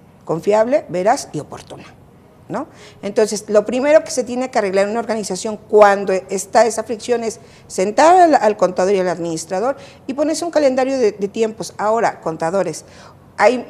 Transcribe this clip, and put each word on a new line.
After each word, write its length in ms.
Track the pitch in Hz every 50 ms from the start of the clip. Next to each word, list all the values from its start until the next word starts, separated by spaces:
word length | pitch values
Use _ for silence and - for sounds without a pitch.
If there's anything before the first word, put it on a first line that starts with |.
| - - _ _ _
confiable, 600 | - 156 165 160 202 202 214 220 240 269 320 - -
veraz 400 | 156 180 180 208 262 285 - -
y 80 | - 151
oportuna, 460 | 135 - - - - - - - - - - _ - - _ - _ _ _ _ - -
¿no? 180 | 165 226 302 - - - - - - -
Entonces, 440 | - 196 202 240 220 202 214 196 - -
lo 180 | 208 208 208
primero 380 | - 226 262 262 294 302 311 311
que 80 | -
se 120 | - 262 226
tiene 280 | 233 247 247 262 254
que 80 | - 240
arreglar 240 | 208 196 185 196 196
en 60 | 202
una 80 | 214 233
organización 580 | 220 214 214 226 202 - 190 180 - 226 214 202 - -
cuando 420 | - 208 208 202 196 202 196 190
está 540 | 190 185 - - 196 190 - - - 220 226
esa 180 | 233 214 226 220
fricción 400 | - 240 208 - - 240 233 233
es 160 | 220 208 - - - - - - -
sentar 520 | - - 185 208 208 - 294 320 359 370
al, 160 | 349 330 285
al 220 | - - 214 208 -
contador 360 | 190 180 180 190 185 190 208
y 60 | 190
al 100 | 180 180
administrador 680 | 170 175 165 170 165 160 - - 190 185 220 262 277 - - - - - -
y 80 | - 247
ponerse 320 | 277 302 294 320 311 339
un 60 | 339
calendario 480 | 320 311 294 269 254 254 254 262 269 262
de, 140 | 247 208 202
de 140 | 202 202 196
tiempos. 440 | - 220 226 220 220 - 175 - - -
Ahora, 420 | 196 214 220 233 208 165 - -
contadores, 640 | - 175 160 156 160 165 180 196 180 170 156 - - - - - - - - - - - -
hay 320 | - 208 214 254 240 -